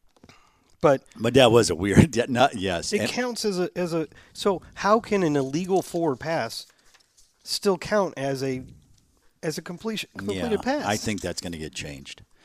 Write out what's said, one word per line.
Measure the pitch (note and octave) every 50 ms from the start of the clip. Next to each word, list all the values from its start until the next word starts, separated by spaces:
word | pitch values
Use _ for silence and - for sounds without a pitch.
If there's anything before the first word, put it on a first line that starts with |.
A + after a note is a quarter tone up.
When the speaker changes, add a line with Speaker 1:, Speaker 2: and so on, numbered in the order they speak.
| _ _ _ _ - - - _ _ _ _ _ _ _ _ _
Speaker 1:
But | - D3+ C3+ C3 - _ -
Speaker 2:
But | - G#2+ A#2 A#2+
that | C3+ B2+ A2+
was | A2+ A#2 G#2 E2+
a | E2+
weird, | D#2 F#2+ G2+ F#2 - E3+ D#3+ A2
<laughs> |
yeah, | A2+ A#2+
not, | C3 B2 A#2+ C3 - -
yes. | - - G3 F3 E3+ - -
Speaker 1:
it | G#3 G#3
Speaker 2:
And | - -
Speaker 1:
counts | - A#3+ B3+ B3 A#3 - -
as | G#3+ F#3+ F3+
a, | F3+ - -
as | F3 F3+ E3 E3+
a, | E3 D#3 - - - - _ -
so | - - G#3 F#3 D#3+ - - -
how | - - G3 A3 A3+
can | G3+ - G#3+ G3 F3+
an | D3+ D3
illegal | C#3+ C3+ C3+ C#3 E3 F#3 F3 G3 F3
forward | - - - E3+ E3 D3+ B2+
pass | - - D#3 E3+ D3 A2+ A#2 - - - - _ _ _ _ _ _ _ _ _ _ _ _ _ _ -
still | - - - - G3+ F#3
count | E3+ - - G#3+ G#3 F#3+ D#3 -
as | C3 C3+ C#3 C3+ C3 C3+
a, | C3+ B2+ B2+ B2+ - - - _ _ _ _ _ _ _ _ _ _ _ _
as | - E3+ D3
a | F3+
completion, | E3 - F3 - - A3+ A3 F3+ - - -
completed | G3 G3 G3+ G3 F#3 A#3+ A#3
Speaker 2:
Yeah, | G#3
Speaker 1:
pass? | G3 - B3 C#4 D4+ -
Speaker 2:
I | G2+ G#2+
think | G#2+ - A2 G#2 F2+
that's | - F2 E2 -
gonna | - F2+ E2+
get | D#2 D#2 C#2+ -
changed. | - - D2+ C#2+ C2+ C#2 - - - - _ _ _